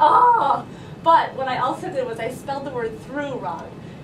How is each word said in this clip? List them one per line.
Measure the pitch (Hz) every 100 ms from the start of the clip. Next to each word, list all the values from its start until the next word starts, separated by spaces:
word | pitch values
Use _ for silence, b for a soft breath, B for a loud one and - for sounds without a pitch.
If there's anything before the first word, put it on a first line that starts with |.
"Oh!" | 302 453 494 466 277 240 - B B -
But | 330 330 -
what | 254 262
I | 247
also | 254 - 370
did | 285 247
was | 226
I | 226
spelled | 254 285 277
the | 277
word | 247 220 214
through | - 277 285
wrong. | 240 - - - - B B